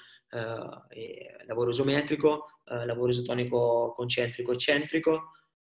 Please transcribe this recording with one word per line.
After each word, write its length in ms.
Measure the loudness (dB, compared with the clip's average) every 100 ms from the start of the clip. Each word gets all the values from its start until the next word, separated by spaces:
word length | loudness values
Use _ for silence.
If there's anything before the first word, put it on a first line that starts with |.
| -20 -20 _
eh, 680 | -8 -8 -8 -10 -14 -18 -14
e 380 | -14 -14 -18 -18 -6
lavoro 240 | -2 0
isometrico, 920 | 2 4 2 2 4 4 2 -2 _
eh, 220 | -10 -6 -4
lavoro 240 | 0 2
isotonico 800 | 2 0 -2 0 2 4 4 2
concentrico 600 | -2 -2 0 -2 -2 -2
eccentrico, 800 | 0 2 2 0 0 2 0 -4 -18 _ _